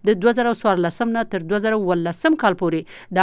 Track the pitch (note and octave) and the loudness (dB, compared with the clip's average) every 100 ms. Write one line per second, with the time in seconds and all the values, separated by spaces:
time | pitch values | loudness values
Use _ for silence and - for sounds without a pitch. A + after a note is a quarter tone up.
0 | - G#3 A3 A#3+ A#3+ A3+ A3 F#3 E3+ - | 0 2 2 2 0 0 0 2 0 -2
1 | A#3 A3+ A3+ A3 D#3+ G#3 A3 A3 F#3+ F3 | -2 -2 -4 -4 -2 -2 0 0 0 0
2 | E3+ E3+ D#4+ D#4 A3 F3+ F3 E3 - - | -2 -2 0 2 0 0 -2 -2 -6 -16
3 | - F3+ | -6 0